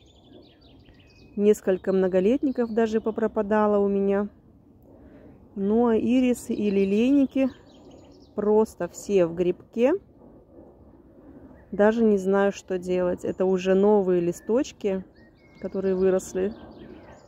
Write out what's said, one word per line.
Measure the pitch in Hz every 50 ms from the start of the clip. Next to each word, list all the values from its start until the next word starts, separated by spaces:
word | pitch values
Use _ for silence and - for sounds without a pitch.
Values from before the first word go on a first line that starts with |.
| _ - _ _ _ _ - - - - _ _ _ - - - - - - - _ _ _ - - - -
Несколько | 208 202 208 214 - - 208 190 185 - 202 190
многолетников | 190 185 185 180 185 185 208 254 285 - 277 254 - 240 233 214
даже | 233 226 220 214 226
попропадало | 214 226 214 - 220 214 - 220 214 196 214 214 214 208 208
у | 202 202
меня. | 202 202 196 196 196 196 202 208 208 - _ _ _ _ _ _ _ _ _ - - - - - - - - - - - - - - -
Ну, | 208 196 196 214 226 240
а | 240 226
ирисы | 214 - 226 247 262 254 247 240 - - -
и | 226 - 208 208
лилейники | 196 196 196 190 202 214 233 254 285 285 269 254 - 262 262 254 - - - - - - - - - - - - - - - - _
просто | - 208 208 214 214 220 - - _ 175
все | 175 - - - - 202 190 175
в | 165 165
грибке. | 170 180 175 180 - - _ - 226 233 269 339 403 - _ _ _ - - - - _ _ - - - - - - - - - - - - - - - - - - - - - - - _
Даже | - 190 202 214 220 233 226
не | 214 208
знаю, | 196 185 190 196 196 196 202
что | 196 - - - 190 180
делать. | 175 180 180 180 180 180 180 190 -
Это | - 180 - 190
уже | 185 190 180 180 190 190
новые | 190 196 208 214 208 190 185 180 175
листочки, | 170 175 175 - - - 214 254 311 - - _ - 202 190 190 190 - _ - - - _ _ _ - - -
которые | - 190 - 196 190 190 185
выросли | 185 190 190 185 190 190 - - 185 185 208 226 - - - - - - - - - - - - - -